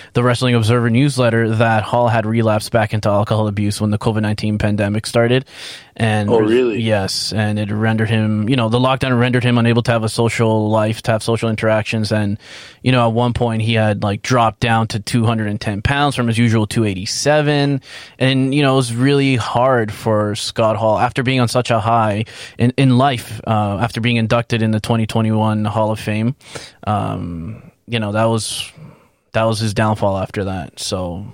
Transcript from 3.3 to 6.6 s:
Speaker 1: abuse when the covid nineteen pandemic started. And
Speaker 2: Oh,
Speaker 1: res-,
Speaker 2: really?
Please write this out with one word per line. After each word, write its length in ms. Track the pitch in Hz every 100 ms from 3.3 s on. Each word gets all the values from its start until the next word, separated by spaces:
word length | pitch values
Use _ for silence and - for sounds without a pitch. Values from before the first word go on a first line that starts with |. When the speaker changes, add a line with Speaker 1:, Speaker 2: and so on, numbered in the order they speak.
| 110 107
Speaker 1:
abuse 320 | 104 104 104
when 120 | 107
the 60 | 104
covid 240 | - 107
nineteen 360 | 107 107 110 107
pandemic 480 | 107 104 101 107 -
started. 400 | 120 117 127 131 - - - - -
And 340 | 113 107 104
Speaker 2:
Oh, 100 | 117
Speaker 1:
res-, 120 | 107
Speaker 2:
really? 300 | 120